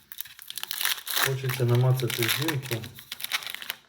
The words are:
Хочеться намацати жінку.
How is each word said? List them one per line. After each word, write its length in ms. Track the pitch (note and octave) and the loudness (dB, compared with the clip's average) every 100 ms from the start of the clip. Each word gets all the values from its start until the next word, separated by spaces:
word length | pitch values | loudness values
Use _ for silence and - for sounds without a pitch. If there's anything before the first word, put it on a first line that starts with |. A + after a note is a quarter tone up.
| - - - - - - - - - - - - C3+ | -16 -16 -14 -16 -14 -10 -6 -2 -2 -2 -2 0 2
Хочеться 380 | C3 C3 B2+ | 2 0 2
намацати 580 | A#2+ A#2+ B2+ B2+ A#2+ - | 4 6 6 4 2 0
жінку. 600 | A2+ - D#3+ C3+ - A2 G#2+ - - - - - - - - - | 0 2 0 -2 -2 -6 -6 -14 -14 -10 -6 -6 -6 -10 -10 -12